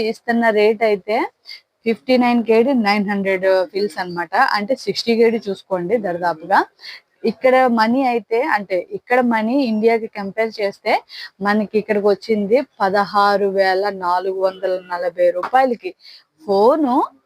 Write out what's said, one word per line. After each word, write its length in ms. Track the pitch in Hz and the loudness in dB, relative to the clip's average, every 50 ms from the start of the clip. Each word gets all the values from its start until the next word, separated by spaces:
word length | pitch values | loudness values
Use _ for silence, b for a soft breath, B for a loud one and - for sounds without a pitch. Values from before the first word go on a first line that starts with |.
| 220 220 | 0 -2
ఇస్తున్న 400 | 226 - - - 233 233 233 226 214 214 | -6 -6 -4 -2 0 2 2 2 2 4
రేట్ 240 | 208 214 226 208 233 220 | 4 2 2 2 0 0
అయితే 280 | 208 190 - - 214 254 330 - _ _ B B B B B _ _ _ - | 0 -2 -2 -2 -2 -2 -2 -4 _ _ B B B B B _ _ _ -4
ఫిఫ్టీ 280 | 226 226 - - - 254 247 | -4 -4 -2 0 2 2 2
నైన్ 160 | 247 240 240 240 220 214 | 4 2 2 0 2 2
కేడీ 240 | 220 226 233 269 277 247 214 | 2 2 4 2 2 2 2
నైన్ 200 | 202 208 214 202 196 | 2 2 2 0 -2
హండ్రెడ్ 340 | 208 202 196 196 190 185 185 190 190 190 180 180 | -2 -2 -2 -2 -2 0 2 2 2 2 0 -2
ఫిల్స్ 260 | - 196 202 208 - 208 | -4 -4 -4 -4 -4 -8
అన్నమాట. 320 | 185 180 175 175 170 170 - 214 269 - - | -8 -8 -6 -8 -6 -2 0 0 0 2 0
అంటే 160 | 208 208 202 269 262 - | -2 -2 -2 -4 -4 -4
సిక్స్టీ 280 | 202 190 - - 233 226 220 | -6 -6 -4 -2 0 2 4
కేడీ 200 | 233 233 226 220 - | 4 2 2 0 -4
చూసుకోండి 480 | 202 190 - - - 196 180 175 170 233 247 202 | -6 -10 -8 -8 -6 -6 -4 -2 -2 -2 -2 -2
దరిదాపుగా. 540 | 185 175 170 180 170 165 160 165 170 196 247 349 - _ B B B B B B _ _ _ - 226 | -4 -6 -2 -2 -4 -4 -4 -4 0 0 0 0 0 _ B B B B B B _ _ _ -4 -4
ఇక్కడ 240 | 208 - - 262 254 262 262 254 233 226 | -4 0 2 2 4 4 4 2 2 2
మనీ 220 | 220 226 240 269 277 247 | 0 0 0 0 0 0
అయితే, 260 | 240 240 202 - 226 233 277 320 - | -2 -4 -4 -2 -2 -2 -2 0 -2
అంటే 200 | 208 202 - 190 175 180 - 214 190 | -4 -4 -4 -4 -4 -4 -6 -12 -10
ఇక్కడ 200 | _ - 247 254 247 240 | _ -2 0 0 2 2
మనీ 240 | 233 220 214 220 247 285 277 233 | 0 0 -2 0 0 0 0 0
ఇండియాకి 360 | 220 214 214 226 233 226 220 214 - 214 | 0 2 2 2 2 2 -2 -6 -10 -10
కంపేర్ 340 | 196 196 185 - 226 220 214 226 | -10 -8 -4 -4 -4 -4 -4 -4
చేస్తే 340 | 208 196 202 - - 214 277 403 - B B B B B B - 190 | -4 -4 -4 -4 -4 -2 -2 -2 -2 B B B B B B -6 -2
మనకి 280 | 202 208 214 208 190 - 214 | -2 0 0 -2 -2 -2 -4
ఇక్కడికి 240 | 202 - 214 208 196 208 | -2 -2 -2 0 2 0
వచ్చింది 480 | 202 190 - - 220 208 202 190 220 277 285 - _ - | 0 0 -2 -4 -2 -2 0 2 2 0 0 -2 _ -2
పదహారు 680 | 214 190 185 208 202 180 202 202 202 202 202 190 202 196 190 196 | -2 0 0 0 -2 0 0 2 2 2 2 2 0 0 0 2
వేల 260 | 190 190 185 185 196 208 196 190 185 | 2 2 2 0 -2 -2 -4 -4 -4
నాలుగు 340 | 175 180 180 185 190 190 190 190 | -2 -2 -2 -2 -4 -4 -2 -2
వందల 280 | 190 190 190 196 185 185 180 180 180 | -2 -2 -2 -4 -4 -4 -4 -6 -8
నలభై 360 | 180 175 180 180 170 180 180 175 175 | -8 -6 -6 -4 -2 0 2 2 2
రూపాయలకి 560 | 180 175 - - 262 269 262 240 - - - - B B B B B B B _ _ 311 | 0 -2 2 2 2 2 2 0 -4 -8 -12 -12 B B B B B B B _ _ -4
ఫోను 500 | 208 196 196 208 240 302 320 302 254 240 285 - - _ _ _ | -2 2 4 4 4 4 4 2 0 0 0 0 -2 _ _ _